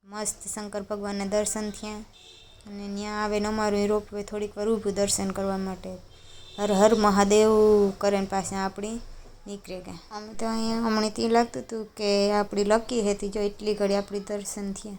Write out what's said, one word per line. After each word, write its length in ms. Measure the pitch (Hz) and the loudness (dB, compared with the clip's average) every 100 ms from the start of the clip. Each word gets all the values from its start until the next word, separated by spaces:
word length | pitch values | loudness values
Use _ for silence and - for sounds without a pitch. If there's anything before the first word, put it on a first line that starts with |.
મસ્ત 440 | 196 208 214 - - | _ -8 -6 -6 -8
શંકર 280 | - 208 208 | -10 -8 -8
ભગવાનના 420 | 202 208 202 202 | -6 -6 -6 -4
દર્શન 460 | 196 208 208 214 214 | -2 0 0 -2 -6
થયા. 340 | 202 214 214 220 - - - - - 208 | -8 -10 -12 -14 -20 -20 -20 -20 -20 -16
અને 220 | 202 202 | -12 -8
ન્યા 240 | 202 208 | -8 -6
આવે 280 | 208 214 208 | -4 -2 0
ને 80 | 208 | 0
અમારું 300 | 214 214 208 | 0 0 2
એ 80 | 202 | 2
રોપવે 360 | 208 208 208 | 0 -2 -10
થોડીક 360 | 202 208 208 208 | -8 -6 -8 -4
વાર 100 | 208 | -2
ઊભું 260 | 226 208 | 0 0
દર્શન 360 | 196 202 - 196 | 0 0 0 -2
કરવા 280 | 190 196 190 | -2 -2 -2
માટે. 400 | 190 185 185 185 - - - - - - | -4 -8 -10 -14 -16 -20 -20 -20 -18 -6
હર 140 | 208 | 0
હર 220 | 196 208 | 6 6
મહાદેવ 560 | 226 208 202 196 208 214 214 214 208 202 | 8 4 6 6 8 8 8 8 6 4
કરીને 360 | 190 202 202 196 | 2 0 0 0
પાછા 380 | 196 185 196 | -2 -4 -4
આપણી 360 | 190 190 208 233 - - - - - | -4 -4 -8 -8 -12 -16 -18 -20 -14
નીકળી 340 | 202 196 185 | -14 -12 -14
ગયા. 180 | 165 170 - 214 | -12 -16 -14 -14
અમે 180 | 214 | -10
તો 120 | 220 226 | -4 -2
અહીંયા 400 | 226 226 226 233 | 0 0 0 2
હમણાં 240 | 220 214 | 2 0
ત્યાં 200 | 208 226 | 0 2
લાગતું 320 | 226 233 262 | 4 2 -2
હતું 240 | 247 226 208 - | -8 -10 -10 -6
કે 360 | 208 202 202 | 0 2 4
આપણી 320 | 208 202 202 | 2 0 0
લકી 460 | 202 214 226 247 208 | 2 2 2 -2 0
હતી, 180 | 202 202 | 0 -2
જો 120 | 214 | -2
એટલી 340 | 208 202 214 | -4 -4 -4
ઘડી 200 | 208 202 | 0 2
આપણી 260 | 202 202 202 | 0 -2 -6
દર્શન 520 | 196 208 202 - 202 | -6 -8 -6 -8 -6
થયા. 200 | 196 214 | -8 -10